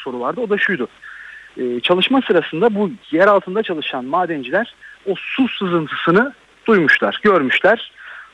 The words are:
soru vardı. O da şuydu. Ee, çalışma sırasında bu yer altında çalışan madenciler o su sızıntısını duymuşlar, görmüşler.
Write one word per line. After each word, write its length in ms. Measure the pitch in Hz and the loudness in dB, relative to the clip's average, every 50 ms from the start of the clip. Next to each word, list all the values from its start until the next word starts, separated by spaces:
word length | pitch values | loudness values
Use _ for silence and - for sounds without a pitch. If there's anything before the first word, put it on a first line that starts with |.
| - | -10
soru 160 | 139 123 123 | -8 -6 -4
vardı. 200 | 120 135 165 240 | -4 -4 -4 -4
O 100 | 247 196 | -2 -2
da 80 | 208 196 | 0 0
şuydu. 300 | - 208 190 135 117 - - _ - - - - - - - - - - - - | 0 -2 -2 -4 -4 -8 -8 _ -20 -20 -20 -18 -20 -20 -20 -20 -20 -18 -10 -6
Ee, 220 | 123 123 120 123 | -6 -4 -4 -4
çalışma 400 | - - 180 185 180 - 262 269 - | 0 0 2 2 2 2 0 0 2
sırasında 480 | - 202 165 147 - - 160 208 240 208 | 2 2 0 0 0 -2 0 0 2 2
bu 160 | 202 208 180 123 - _ - | 2 -2 -2 -4 -10 _ -2
yer 160 | 147 160 190 | 2 4 4
altında 360 | 208 202 190 - 190 185 220 | 6 4 4 2 0 -4 -4
çalışan 420 | 214 - 175 151 135 - - 131 123 | -2 -2 -4 -6 -6 -6 -6 -8 -6
madenciler 720 | 131 151 180 180 165 170 143 127 120 156 196 233 - - _ - - - _ _ | -2 -2 -2 -2 -2 -4 -6 -6 -4 -4 -4 -4 -4 -12 _ -20 -20 -20 _ _
o 80 | 196 190 | -6 -6
su 320 | - - - - - 262 226 | -6 -6 -8 0 0 0 0
sızıntısını 880 | - - 202 180 175 170 156 - - - - - 165 208 247 285 - _ _ _ _ _ _ | 0 -4 -4 -2 -2 -2 -2 -4 -8 -4 0 2 4 4 2 2 -4 _ _ _ _ _ _
duymuşlar, 540 | - 220 190 160 127 - - 113 101 - - | 2 4 4 6 4 4 2 2 -2 -4 0
görmüşler. 680 | - 208 196 170 139 127 - - - 180 226 226 - - _ - - - - - - - | 2 4 4 4 2 0 -2 2 4 4 2 2 -2 -16 _ -20 -20 -20 -20 -20 -20 -20